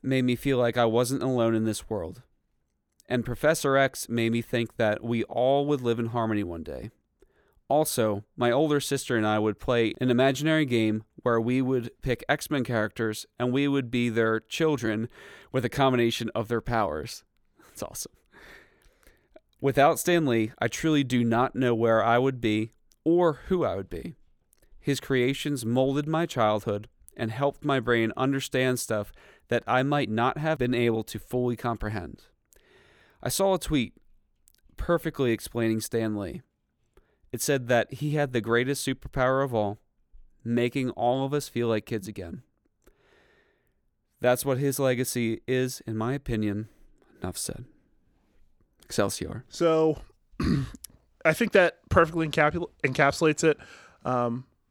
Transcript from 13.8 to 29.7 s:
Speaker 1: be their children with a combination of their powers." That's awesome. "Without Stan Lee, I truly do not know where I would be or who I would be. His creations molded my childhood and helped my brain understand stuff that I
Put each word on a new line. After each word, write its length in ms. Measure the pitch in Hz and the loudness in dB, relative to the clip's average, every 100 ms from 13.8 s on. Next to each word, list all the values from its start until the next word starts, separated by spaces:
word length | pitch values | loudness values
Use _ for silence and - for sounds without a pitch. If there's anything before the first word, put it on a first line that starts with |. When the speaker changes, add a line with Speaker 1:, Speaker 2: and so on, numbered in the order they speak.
| 123 | 0
Speaker 1:
be 200 | 120 120 | 0 0
their 320 | 110 113 110 | 2 2 0
children 640 | - - 160 143 110 107 117 - - - - | -4 0 0 2 0 -2 -4 -10 -20 -20 -6
with 100 | 127 | -2
a 60 | 117 | -2
combination 600 | - 135 127 117 - 113 - | 2 2 4 2 0 -4 -4
of 120 | 107 | -4
their 100 | 117 | -4
powers." 640 | 113 117 98 78 - - - _ _ _ - | -2 0 0 -2 -8 -14 -20 _ _ _ -20
That's 140 | - | -14
awesome. 280 | - - - _ _ - - - - _ _ _ _ _ _ - _ _ | -12 -12 -14 _ _ -20 -20 -20 -20 _ _ _ _ _ _ -20 _ _
"Without 380 | 139 135 143 139 | 0 4 4 4
Stan 260 | - 175 147 | 2 2 4
Lee, 260 | 117 113 - | 2 0 -2
I 80 | 117 | -4
truly 360 | - 165 151 135 | -2 0 2 2
do 180 | 127 | 2
not 320 | 117 113 131 - | 2 2 0 0
know 180 | 127 | 0
where 300 | 117 113 113 | 2 4 4
I 140 | 110 120 | 4 4
would 240 | 135 127 | 2 0
be 320 | 113 107 110 _ _ _ 160 | 0 0 -2 _ _ _ 0
or 280 | 170 175 143 - | 4 2 0 -2
who 160 | 185 | 0
I 120 | 123 92 | 0 -4
would 140 | 95 | -6
be. 260 | 82 165 - _ _ _ _ _ - | -10 -10 -14 _ _ _ _ _ -8
His 200 | - 135 | -4 -4
creations 640 | - 131 123 135 151 139 113 | 0 2 2 0 -2 -4 0
molded 420 | 127 131 139 147 | 2 2 0 0
my 180 | 160 170 | -2 -2
childhood 640 | - 110 107 110 104 107 _ - - | 2 2 2 0 -4 -6 _ -18 -8
and 140 | 117 | -6
helped 320 | 113 143 - | -2 -2 -2
my 160 | 147 135 | -2 0
brain 320 | 113 117 113 - | 2 2 2 0
understand 640 | 131 135 127 131 127 123 | 0 0 -2 0 0 0
stuff 320 | - 107 101 - - - - | -2 -4 -6 -12 -20 -18 -4
that 140 | 120 | -2
I 160 | - | 0